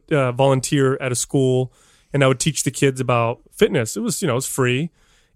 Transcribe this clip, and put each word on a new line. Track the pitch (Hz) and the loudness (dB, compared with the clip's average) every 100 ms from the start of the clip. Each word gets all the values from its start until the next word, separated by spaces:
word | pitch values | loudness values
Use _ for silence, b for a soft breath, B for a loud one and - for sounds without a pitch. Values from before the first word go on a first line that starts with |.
| _ | _
uh, | 156 127 | 0 0
volunteer | 123 139 131 - 147 135 139 | 2 2 2 0 2 2 0
at | 135 | -4
a | 123 | -4
school, | - 143 131 127 127 b b b b | -2 0 2 2 -2 b b b b
and | 143 | 2
I | 135 | 2
would | 131 | 2
teach | - - | 0 -2
the | - | -4
kids | - 139 131 | 0 0 0
about | 127 123 117 123 _ | -2 0 0 -4 _
fitness. | - 226 175 110 - | 0 2 2 -2 -4
It | |
was, | 233 156 | -4 -2
you | 175 | -2
know, | |
it | 120 | -2
was | - | -2
free, | - 127 123 165 - _ _ _ | -2 0 0 -4 -10 _ _ _